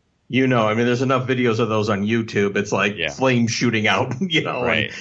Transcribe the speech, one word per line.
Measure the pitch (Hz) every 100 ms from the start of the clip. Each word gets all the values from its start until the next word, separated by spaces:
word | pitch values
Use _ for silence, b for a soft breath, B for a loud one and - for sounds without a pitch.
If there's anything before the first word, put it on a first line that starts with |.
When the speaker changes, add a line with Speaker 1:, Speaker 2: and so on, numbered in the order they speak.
| _ _ -
Speaker 1:
you | 120 131
know, | 123 107
I |
mean, | 107 120
there's | 120
enough | 131 135 127
videos | 127 123 110
of | 113
those | 107 104
on | 98
YouTube. | 104 117 110 107 101 98
It's | 101
like | 107 101 92
Speaker 2:
Yeah. | 80
Speaker 1:
flames | 73 131 123 113
shooting | - 123 110 107
out, | 101 131 123
<laughs> |
you | 190 160
know, | 87 78
Speaker 2:
Right. | 123 80 69
Speaker 1:
and | -